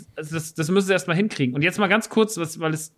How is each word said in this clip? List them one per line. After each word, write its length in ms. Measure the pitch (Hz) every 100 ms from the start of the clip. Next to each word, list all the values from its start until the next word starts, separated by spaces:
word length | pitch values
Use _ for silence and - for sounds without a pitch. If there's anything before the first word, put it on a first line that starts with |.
| - -
also 200 | 151 165
das, 180 | 160
das 160 | - 156
müssen 180 | 190 190
sie 60 |
erst 140 | 180 180
mal 80 | 170
hinkriegen. 400 | 208 - 127 143
Und 60 |
jetzt 160 | 170 175
mal 80 | 196
ganz 200 | 214 -
kurz, 280 | 220 214 165
was, 220 | 160 -
weil 140 | 160
es, 200 | 156 -